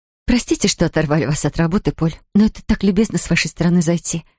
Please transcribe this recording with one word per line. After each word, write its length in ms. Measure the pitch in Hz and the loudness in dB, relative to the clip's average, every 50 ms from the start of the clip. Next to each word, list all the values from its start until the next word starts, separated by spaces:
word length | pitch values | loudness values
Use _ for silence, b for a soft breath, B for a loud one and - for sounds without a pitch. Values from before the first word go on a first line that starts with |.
| _ _ _ _ - | _ _ _ _ -2
"Простите, 400 | - 226 247 - - 330 - - | 0 0 0 2 0 -2 0 0
что 200 | - - - 175 | -2 0 0 -2
оторвали 380 | 160 - 160 156 147 147 160 135 | 0 0 0 0 0 0 0 0
вас 200 | 117 151 - - | 0 0 0 -2
от 120 | 147 - | -2 -2
работы, 360 | - 165 165 160 208 - - 143 | 0 -2 0 0 -2 -2 -2 -4
Поль, 240 | - 160 165 156 - - _ - | -2 -2 -4 -4 -6 -10 _ 2
но 100 | 202 214 | 2 2
это 200 | 214 - - - | 2 0 -4 -4
так 180 | - 226 - - | -4 -2 0 0
любезно 340 | 196 190 175 226 - - | 0 2 2 0 0 0
с 140 | 175 - - | -4 -2 0
вашей 180 | 170 165 - 160 | 0 -2 -2 -2
стороны 320 | - - - 175 175 180 | -2 -2 0 2 2 2
зайти. 440 | 170 156 170 165 - - - 165 - _ _ | 2 2 0 0 0 -2 -4 -4 -6 _ _